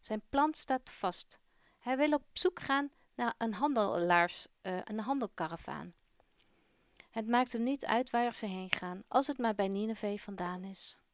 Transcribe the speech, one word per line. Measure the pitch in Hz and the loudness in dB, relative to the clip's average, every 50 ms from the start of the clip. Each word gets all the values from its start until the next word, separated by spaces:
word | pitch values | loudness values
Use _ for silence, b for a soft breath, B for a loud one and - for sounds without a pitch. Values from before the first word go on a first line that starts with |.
Zijn | _ - 220 214 - _ | _ -6 -6 -6 -6 _
plan | - 277 285 311 311 | 2 2 2 4 2
staat | - - - 262 262 - - | 0 0 0 -2 -2 -2 -6
vast. | - - - 190 175 - - _ - - b b b b b b b b | -12 -4 -4 -2 -2 -2 -8 _ -12 -20 b b b b b b b b
Hij | b 240 262 | b -2 2
wil | 262 294 302 302 | 2 4 4 4
op | 285 - - _ | 2 0 -4 _
zoek | - - 359 359 - | 0 0 0 0 0
gaan | - - 269 277 285 285 b b b b b | 0 2 2 2 2 0 b b b b b
naar | - 240 233 - _ | -2 -2 -2 0 _
een | 233 226 214 | -2 -2 0
handelaars-, | 185 247 302 285 240 208 196 - 175 170 175 175 175 170 175 - - - - _ _ | 2 2 2 4 4 4 4 4 2 4 6 6 6 6 4 2 -6 -12 -14 _ _
eh, | _ 190 185 180 - | _ -6 -6 -4 -6
een | - 208 214 | -6 -6 -6
handelkaravaan. | 214 226 277 277 240 196 _ - 175 156 165 165 - - 139 151 143 175 170 _ _ _ _ _ _ _ b b b b b b b b b b b b b b b b | -2 -2 -2 -2 -2 -4 _ -4 -4 -4 -4 -8 -8 -8 -8 -8 -10 -12 -16 _ _ _ _ _ _ _ b b b b b b b b b b b b b b b b
Het | b 226 220 220 | b -6 -2 2
maakt | 240 240 254 247 - | 2 2 2 2 0
hem | 233 233 | 0 0
niet | 247 277 277 - | 0 0 -2 0
uit | - - 233 247 247 | 0 2 0 0 0
waar | - 233 240 240 233 | 0 0 0 0 -2
ze | - - | -4 -6
heen | 208 185 185 185 180 | -6 -6 -6 -4 -4
gaan, | - - - 180 180 190 202 _ | -4 -4 -2 -6 -8 -8 -10 _
als | - 254 277 | 2 2 4
het | - 285 - | 4 -2 0
maar | 247 226 214 | 0 0 2
bij | 202 202 190 | 2 2 0
Nineveh | 196 196 208 220 226 - - 208 202 208 | 2 0 -2 -2 -4 -4 -4 -4 -4 -4
vandaan | - - 202 185 180 175 180 180 185 | -8 -10 -8 -6 -6 -6 -6 -6 -8
is. | 196 190 - - - - _ _ _ | -10 -10 -10 -10 -10 -10 _ _ _